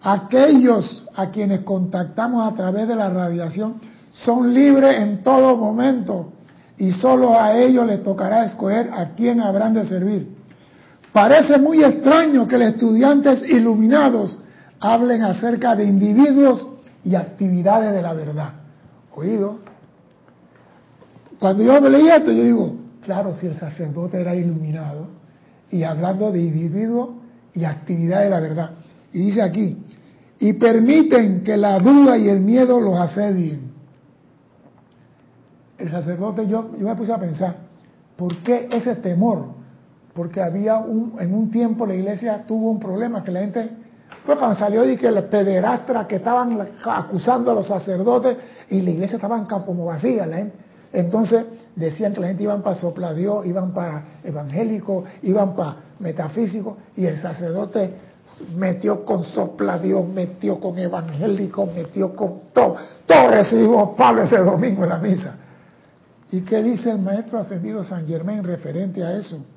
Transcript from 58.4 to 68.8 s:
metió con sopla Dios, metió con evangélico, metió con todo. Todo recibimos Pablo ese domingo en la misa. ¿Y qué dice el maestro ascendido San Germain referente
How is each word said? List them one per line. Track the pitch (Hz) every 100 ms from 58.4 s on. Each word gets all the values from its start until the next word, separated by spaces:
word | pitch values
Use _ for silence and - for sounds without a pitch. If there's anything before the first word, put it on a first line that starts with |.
| - 170
metió | 185 175 208 202
con | - 196
sopla | 165 - 185 - 196 175
Dios, | 190 190 175
metió | 190 180 - 208 180
con | 190 175
evangélico, | 180 170 165 147 208 196 196 - 196
metió | 170 160 202 190 -
con | 196 - -
todo. | - - - - - -
Todo | - 247
recibimos | 220 196 226 220 233 202 190
Pablo | 247 226
ese | 208 226
domingo | 185 185 240 196
en | 175
la | 170
misa. | 202 185 - - - - _ _ _ _ _ _ _
¿Y | 185
qué | 185 220
dice | 220 233 240
el | 214
maestro | 190 202 226 233
ascendido | 196 190 202 220
San | 180 180 156
Germain | 165 170 214
referente | 180 170 147 151